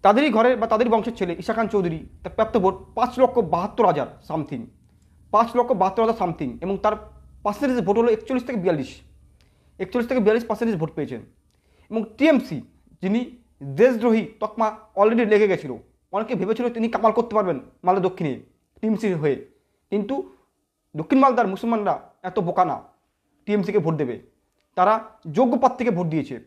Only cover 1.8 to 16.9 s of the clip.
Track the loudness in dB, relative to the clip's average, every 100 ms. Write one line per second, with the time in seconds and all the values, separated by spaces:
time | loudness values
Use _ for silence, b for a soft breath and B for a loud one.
1.8 | -2 -4 -12 -16 -10 -2 0 2 0 -2
2.8 | -12 -4 -4 2 2 2 0 -2 -4 2
3.8 | 2 2 -4 -10 -8 -8 -6 -10 -14 _
4.8 | _ _ _ _ _ 2 2 0 0 2
5.8 | 2 2 0 0 -4 -4 -8 -6 -6 -2
6.8 | -2 -2 -12 -20 -20 -8 -6 -2 -2 0
7.8 | 0 2 2 0 -2 -6 -4 -2 0 -2
8.8 | -4 -14 _ _ _ _ _ _ _ -12
9.8 | -6 -4 0 2 4 2 0 -2 -2 -2
10.8 | -4 -4 -6 -8 -14 _ _ _ _ _
11.8 | _ -6 -6 2 4 4 0 -10 -12 _
12.8 | _ _ -2 -2 -2 -14 _ _ -10 4
13.8 | 4 4 2 2 0 -8 -8 -2 -4 -4
14.8 | -10 2 4 4 4 4 4 0 -4 -12
15.8 | _ _ _ -6 -4 -4 -2 -2 -2 -2
16.8 | -4